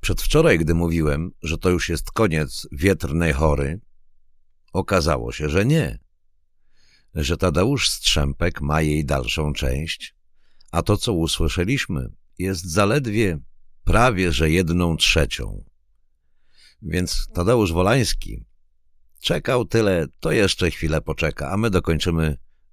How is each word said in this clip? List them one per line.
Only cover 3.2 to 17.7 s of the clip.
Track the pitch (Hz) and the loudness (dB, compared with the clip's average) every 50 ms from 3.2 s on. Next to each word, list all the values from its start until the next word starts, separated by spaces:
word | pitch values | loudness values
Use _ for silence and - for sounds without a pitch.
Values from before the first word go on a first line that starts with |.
| 85 82 73 | 2 2 2
Chory, | 67 80 78 71 67 69 69 80 107 - - - - - - - - _ _ _ _ _ _ _ _ _ _ - | 2 2 2 2 2 -2 -4 -6 -8 -12 -20 -20 -20 -20 -20 -20 -20 _ _ _ _ _ _ _ _ _ _ -4
okazało | 92 95 - - 90 78 82 78 64 57 60 | -4 -2 0 0 0 2 2 0 0 -2 -8
się, | 62 - 78 76 | -6 -6 -4 0
że | 73 92 104 | 0 2 2
nie. | 123 151 165 123 76 - - _ _ _ _ _ _ _ _ _ _ _ _ _ _ - - - _ _ _ _ _ _ | 2 2 2 0 -2 -6 -10 _ _ _ _ _ _ _ _ _ _ _ _ _ _ -20 -20 -20 _ _ _ _ _ _
Że | 82 76 - 87 | -4 -2 -2 0
Tadeusz | - - 90 76 82 92 123 143 117 - - | 0 0 0 2 2 2 2 2 0 0 -2
Strzępek | - - - - - - 71 69 67 - 85 90 - - | -2 -2 -2 0 0 2 0 0 0 -2 -2 -2 -2 -2
ma | 73 71 76 80 | -4 0 0 2
jej | 80 78 76 78 76 | 2 2 2 0 0
dalszą | 67 71 67 64 - - - 76 73 71 | 0 -2 -2 -2 -4 -4 -2 -2 -2 -2
część, | - - 67 64 67 78 80 - - - - _ _ _ _ _ _ _ _ - - - - | -2 -2 -2 -2 -2 -4 -6 -8 -10 -12 -20 _ _ _ _ _ _ _ _ -20 -20 -20 -6
a | - 85 | -4 -2
to, | 80 - 104 | 2 2 0
co | 104 - - 104 | 0 2 -2 0
usłyszeliśmy, | 85 82 78 - - 85 78 - 90 87 98 135 139 - - 92 71 64 - - - _ _ _ | 0 0 -2 0 0 0 0 0 0 -2 -2 -2 -2 -2 -4 -4 -6 -6 -8 -12 -16 _ _ _
jest | - 90 95 95 80 85 | -8 -6 -4 -4 -6 -6
zaledwie | 90 78 98 101 101 113 147 135 113 101 110 113 95 82 73 - - - - - - - - - | -4 0 2 2 2 2 0 0 -2 0 0 0 0 -2 -4 -8 -14 -20 -20 -20 -20 -20 -4 0
prawie | - - 107 120 131 113 90 92 87 | 2 4 4 4 4 2 2 2 2
że | 82 78 80 78 | 2 2 2 4
jedną | 78 90 92 78 85 87 87 85 82 | 4 2 2 2 2 2 2 0 2
trzecią. | 76 - - - 82 73 69 - - 60 52 50 50 50 - _ _ _ _ _ _ _ _ _ _ _ _ _ _ _ _ - - - - _ _ | 2 2 2 4 4 2 0 -2 -8 -8 -8 -8 -10 -14 -18 _ _ _ _ _ _ _ _ _ _ _ _ _ _ _ _ -20 -20 -20 -20 _ _
Więc | - 85 80 90 90 87 - - - - - | -10 -4 -2 -2 -2 0 -2 -2 -2 -2 -2
Tadeusz | 90 87 98 127 120 107 90 | -2 2 2 4 4 2 2